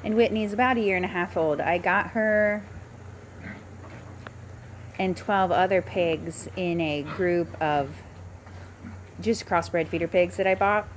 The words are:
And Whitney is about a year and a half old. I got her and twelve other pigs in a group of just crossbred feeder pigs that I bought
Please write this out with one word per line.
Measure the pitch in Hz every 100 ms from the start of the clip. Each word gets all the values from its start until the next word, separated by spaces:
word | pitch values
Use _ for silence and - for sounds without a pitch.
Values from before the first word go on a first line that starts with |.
And | 214 214
Whitney | 233 220
is | 214
about | 208 254 247
a |
year | 208 185
and | 185
a |
half | 180 180 -
old. | 160 147
I | - 175
got | 180 190 -
her | 233 220 214 208 208 202 - - - - - - - - - - - - - - - - - - - - - - -
and | 190 180
twelve | - 202 185
other | 160 185 190
pigs | 175 190 170 156 165 - - -
in | 180 170
a | 160 147
group | 147 - 180 175 165 -
of | 156 147 139 - - - - - - - - - - - - -
just | 208 226 -
crossbred | 175 165 175 160
feeder | 170 165
pigs | 185 180 180
that | 190
I | 190
bought | 202 208 208